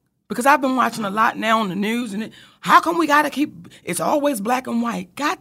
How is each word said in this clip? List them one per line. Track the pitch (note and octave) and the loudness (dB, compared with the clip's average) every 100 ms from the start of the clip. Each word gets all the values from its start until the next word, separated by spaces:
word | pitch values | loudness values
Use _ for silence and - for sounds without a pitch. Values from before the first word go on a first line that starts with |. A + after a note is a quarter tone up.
| _ _ - | _ _ -8
because | A3 C#4 | 0 4
I've | C#4+ | 4
been | C4+ B3+ | 2 0
watching | A3+ - | 0 -2
a | G3+ | -2
lot | G#3 A#3 F#3+ | 0 0 0
now | A3 A3+ | 0 2
on | G3 | 0
the | |
news, | F#3 G#3 A#3+ A#3+ | -2 -2 -2 -4
and | G3 | -8
it, | A3 - - _ | -8 -12 -20 _
"How | F#3 E4+ | 4 4
come | D#4+ E4+ | 4 0
we | D4 | 2
gotta | C#4+ D4 | 2 2
keep, | C4+ D4 E3 - - | -2 -4 -6 -20 -14
it's | - F3+ | -8 -4
always | F3 - C#4+ A3+ | 0 0 0 -2
black | G3 C4 B3 | -2 -2 -2
and | A#3 | -2
white?" | A#3 F#3 F3+ - | -2 -4 -8 -6
God | D4+ F#4 | -4 -4